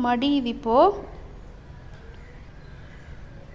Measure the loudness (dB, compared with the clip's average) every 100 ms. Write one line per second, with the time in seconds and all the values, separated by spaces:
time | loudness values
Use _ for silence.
0 | 4 4 4 4 2 0 6 8 8 6
1 | -4 -12 -14 -14 -14 -16 -16 -16 -14 -14
2 | -14 -14 -14 -16 -16 -16 -16 -16 -16 -16
3 | -14 -14 -14 -14 -16